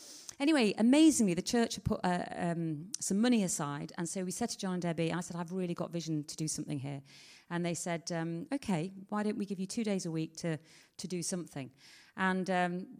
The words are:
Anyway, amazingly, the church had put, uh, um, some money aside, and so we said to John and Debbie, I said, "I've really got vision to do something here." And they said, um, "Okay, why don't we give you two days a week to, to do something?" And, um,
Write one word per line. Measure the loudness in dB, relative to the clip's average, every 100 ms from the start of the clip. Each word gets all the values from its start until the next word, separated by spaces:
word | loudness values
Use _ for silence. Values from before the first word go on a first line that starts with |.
| -20 -18 -16 0
Anyway, | 4 6 4 6
amazingly, | 6 10 10 8 4
the | 2
church | 2 2 2 -2
had |
put, | -2 0
uh, | 2 0 -2 -4
um, | -2 0 -2 -4 -6 -8
some | -2 2
money | 4 4
aside, | 2 0 -4 -4 -8 -6
and | -4
so | -4
we | -6
said | -4 -6
to | -4
John | -4
and | -2
Debbie, | -2 0 0
I | -2
said, | -4
"I've | -6 -4
really | -4 -2
got | -2 -4
vision | -4 -2 -2
to | -4 -4
do | -4
something | -4 -4 -6
here." | -6 -8 -12 -20 -20 -20 -6
And | -2
they | -2
said, | -2 -4 -4 -4
um, | -2 -2 -4 -4
"Okay, | -6 0 0 0 -8 -6
why | -2
don't | -2 -2
we | -4
give | -4
you | -4
two | -2
days | 0 0
a | 0
week | -2 -4 -4
to, | -4 -4 -6 -20 -20 -12
to | -6
do | -4
something?" | -4 -4 -6 -10 -10 -14 -20 -20 -16 -2
And, | 0 2 2
um, | 2 2 -2 -8